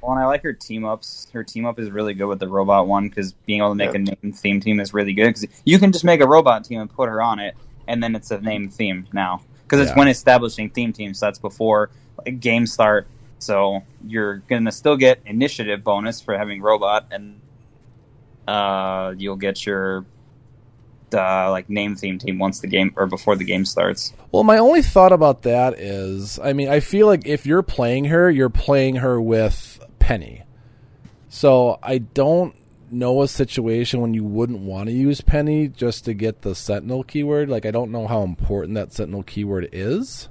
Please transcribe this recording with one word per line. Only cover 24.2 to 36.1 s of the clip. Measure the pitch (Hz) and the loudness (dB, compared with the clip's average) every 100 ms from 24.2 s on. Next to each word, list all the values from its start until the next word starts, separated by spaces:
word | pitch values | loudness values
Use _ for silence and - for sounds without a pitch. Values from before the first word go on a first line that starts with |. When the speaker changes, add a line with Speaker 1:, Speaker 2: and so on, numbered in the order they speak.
| - | -2
Speaker 3:
Well, | 180 | 2
my | 220 220 | 6 6
only | 240 330 | 6 6
thought | - 196 185 | 4 6 8
about | 180 151 131 | 8 4 2
that | 123 120 127 - | 0 2 2 -2
is, | 98 98 95 98 101 - | -8 -6 -6 -8 -10 -6
I | 131 | -4
mean, | 139 139 | -2 2
I | 147 | 0
feel | 147 196 214 | 2 4 6
like | 185 - | 4 0
if | 147 | -4
you're | 139 170 | 0 0
playing | 190 - 120 127 143 | 0 -2 0 0 0
her, | 165 180 | 4 4
you're | 147 127 | 4 2
playing | 110 - 139 131 131 | 2 2 2 2 0
her | 131 120 | 0 0
with | 113 113 107 - - - - - | 2 2 2 0 -6 -20 -20 2
Penny. | - 113 64 57 - - - - - - - _ - | 2 2 -6 -18 -20 -20 -20 -20 -20 -20 -20 _ -20
So | - 147 127 123 104 | 2 6 6 4 0
I | - 131 | -2 -4
don't | 113 - 139 170 180 - _ _ - | -2 0 2 2 0 -8 _ _ -12
know | 120 123 131 | -4 0 2
a | 139 | 0
situation | - 131 - 113 113 120 127 | 0 -4 -2 -2 -2 -2 -2
when | 117 | -2
you | 113 | -2
wouldn't | 107 104 120 113 | -4 -2 -4 -4
wanna | 95 95 104 | -8 -8 -6
use | 123 135 143 | 0 0 2
Penny | - 151 151 151 151 | 2 2 2 0 -2
just | 131 120 110 | -2 -4 -4
to | - | -8